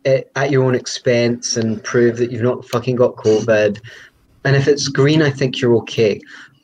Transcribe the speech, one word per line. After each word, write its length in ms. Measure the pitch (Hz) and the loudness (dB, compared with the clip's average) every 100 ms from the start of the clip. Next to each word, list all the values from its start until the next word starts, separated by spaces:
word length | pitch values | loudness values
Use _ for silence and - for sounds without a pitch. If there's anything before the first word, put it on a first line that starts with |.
| 139 | 0
eh, 160 | 135 - - | 0 -2 -4
at 160 | 143 | 0
your 120 | 135 | 2
own 120 | 131 123 | 2 0
expense 840 | - - 131 117 120 120 - 120 | -4 -6 0 2 2 -2 -4 -4
and 260 | 113 107 | -4 -4
prove 340 | - 123 120 117 | -4 2 2 2
that 140 | 120 | -4
you've 120 | 120 | -2
not 200 | 123 - - | -2 -4 -6
fucking 260 | 120 127 120 | -6 -2 0
got 200 | 123 - | 0 0
covid. 640 | 107 107 117 107 107 101 - - - _ _ _ 139 | 0 0 2 2 2 -2 -12 -20 -20 _ _ _ 0
And 100 | 139 | 2
if 120 | 139 | 2
it's 200 | 143 - | 0 -2
green, 360 | - 139 156 | 0 2 4
I 80 | 147 | 2
think 280 | 135 135 127 | 0 -4 0
you're 160 | 123 117 | 2 2
okay. 440 | 107 - 107 - - - - _ | 0 0 0 -2 -8 -20 -20 _